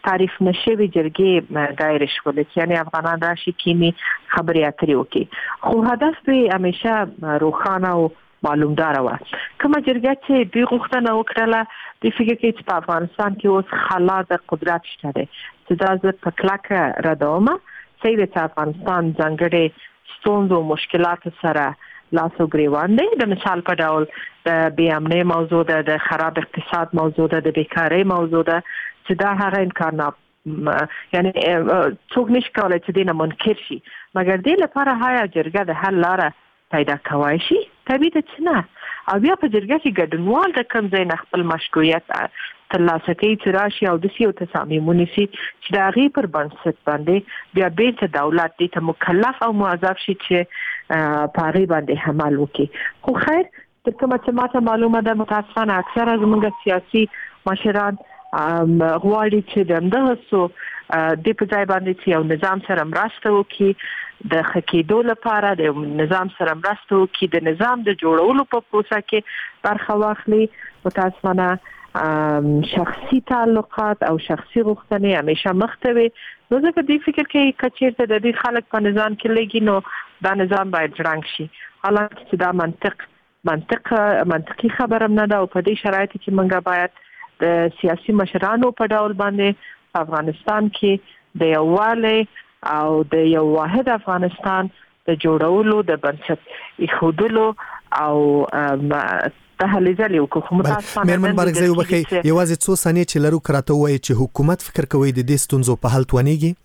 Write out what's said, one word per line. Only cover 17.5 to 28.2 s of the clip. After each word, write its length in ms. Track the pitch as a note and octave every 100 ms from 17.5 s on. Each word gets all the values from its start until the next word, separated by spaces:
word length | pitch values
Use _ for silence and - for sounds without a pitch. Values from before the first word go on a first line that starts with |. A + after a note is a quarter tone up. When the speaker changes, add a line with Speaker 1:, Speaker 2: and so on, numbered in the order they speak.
| F#4+ - - - _
Speaker 1:
صحیح 140 | A3+ A3
ده 80 |
چې 140 | F#3+ F#3+ D#3+
افغانستان 680 | - D3+ E3 G3+ F3+ E3 D#3
ځانګړې 460 | D#3 D#3 E3+ E3+ D#3+ - - _ -
ستونزو 400 | - G#3+ G#3 G3
او 100 | F3 D#3
مشکلاتو 560 | D3 - F3 F3 E3+ F3 -
سره 240 | E3+ D3+ C#3 D3 - - _ E3
لاس 200 | E3 -
او 80 | D#3+
ګریوان 480 | D#3 D3 D3 F3+ A3+
دی. 100 | G4 A4
د 100 | A3
مثال 280 | F#3+ G#3 F3 F3
په 40 | F3
ډول 240 | D#3+ D#3 D3+ - - _ -
د 20 | E3 D#3+ D#3
بې 100 | E3 D#3
امنۍ 260 | D#3 E3+ F3
موضوع 300 | E3 D#3+ E3+ D#3+
ده، 100 | D#3+ D3+
د 80 | D3+
خراب 340 | - D#3+ D#3+ D#3+
اقتصاد 520 | D#3 - - F3 E3 E3+
موضوع 280 | D#3+ D#3 D#3+
ده، 60 | E3 D#3
د 80 | D#3
بیکارۍ 460 | D#3 D#3 D#3+ E3+ G3
موضوع 300 | F3+